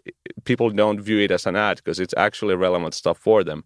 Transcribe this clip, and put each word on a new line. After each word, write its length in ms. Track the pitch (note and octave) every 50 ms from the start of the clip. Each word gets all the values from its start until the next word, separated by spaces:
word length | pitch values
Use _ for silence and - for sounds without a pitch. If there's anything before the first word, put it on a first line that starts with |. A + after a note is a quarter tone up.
| _
i-, 40 | - - _ _ - - - -
people 260 | - B2 A#2 A#2+ A#2
don't 300 | G#2 G2 G#2+ G#2+ G#2 G2+
view 180 | G2+ G2 A2 G#2
it 120 | G2+ G2 F#2
as 120 | F2+ -
an 100 | G2 F2+
ad 260 | G2+ G#2+ G#2 F#2+ - -
'cause 140 | - E2 F2
it's 140 | F#2 F2 -
actually 380 | - F#2 G#2+ - - - G#2 F#2
relevant 400 | F2+ F#2 F#2 F2+ F2 E2+ D#2+ -
stuff 240 | - - - E2+ -
for 240 | _ A2+ A2 G#2+ F#2
them. 200 | E2+ D2+ D2+ -